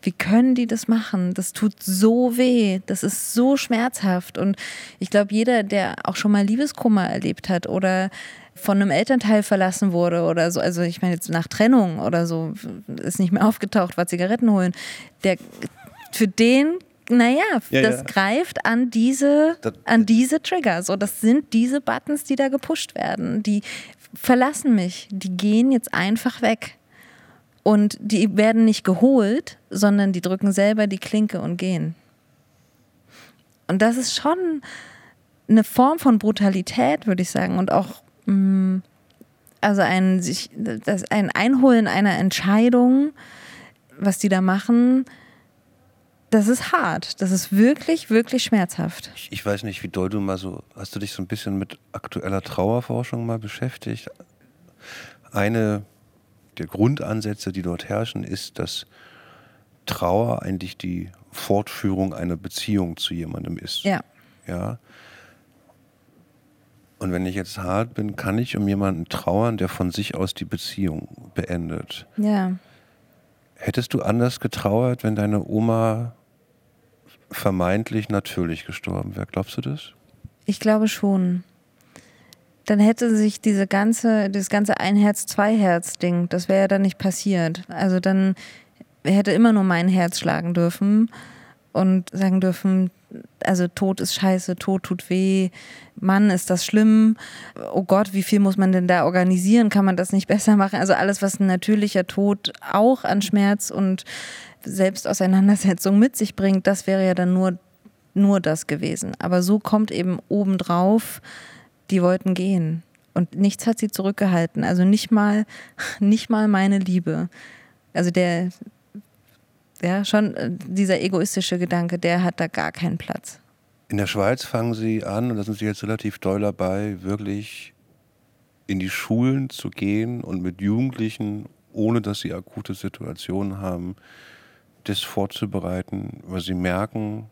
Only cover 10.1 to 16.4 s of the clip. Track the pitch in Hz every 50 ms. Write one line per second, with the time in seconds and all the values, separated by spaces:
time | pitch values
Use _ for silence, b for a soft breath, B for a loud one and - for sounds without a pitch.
10.1 | 170 170 170 165 165 170 160 170 175 - - - 180 170 175 170 170 - - 185
11.1 | 175 170 - - 160 165 165 - - - 208 233 262 254 208 180 160 107 78 107
12.1 | 170 170 170 165 170 165 165 160 - - - - - - - - - - - -
13.1 | 175 - 196 175 180 202 - 226 220 - - 202 - 214 185 180 - - 175 175
14.1 | - 175 175 185 220 240 240 226 208 196 180 180 180 B B B B B B B
15.1 | B _ - 196 185 - - - - - - - _ - 740 - 640 855 906 807
16.1 | 659 - 226 208 185 -